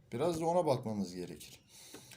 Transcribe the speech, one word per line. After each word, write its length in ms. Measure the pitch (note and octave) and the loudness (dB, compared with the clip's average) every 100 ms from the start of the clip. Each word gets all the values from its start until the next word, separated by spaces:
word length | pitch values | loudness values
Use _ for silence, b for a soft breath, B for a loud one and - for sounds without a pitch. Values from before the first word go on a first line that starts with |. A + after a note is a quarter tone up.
| - | -6
Biraz 280 | A#2 E3 D#3+ | 0 2 2
da 40 | E3+ | 2
ona 200 | F3+ D#3 | 4 4
bakmamız 500 | A#2+ A2+ G#2 F#2 F2+ | 2 0 -2 -2 -4
gerekir. 440 | E2+ D#2 - - - B B B B | -8 -10 -14 -18 -20 B B B B